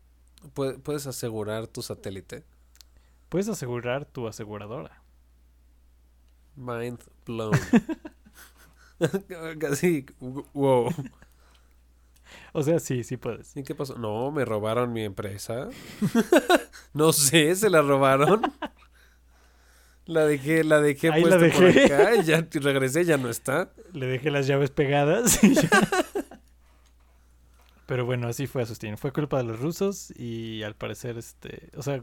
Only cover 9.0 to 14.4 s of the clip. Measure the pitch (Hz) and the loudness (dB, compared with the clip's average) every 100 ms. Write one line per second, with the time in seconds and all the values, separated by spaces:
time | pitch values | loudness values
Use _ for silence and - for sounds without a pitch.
9 | 160 196 - 175 160 156 151 143 180 156 | -6 -6 -10 -14 -14 -10 -6 -2 0 -2
10 | 139 - 127 135 - 143 139 127 117 - | -6 -16 -14 -12 -12 -2 2 2 2 -4
11 | 131 - _ _ _ _ _ _ _ _ | -10 -16 _ _ _ _ _ _ _ _
12 | _ _ _ - - 160 143 165 - 127 | _ _ _ -20 -10 -4 0 -2 -2 -6
13 | 113 127 123 110 - 143 135 147 139 120 | -6 -8 -8 -10 -14 -16 -14 -10 -10 -8
14 | 110 107 135 151 | -6 -4 -4 -4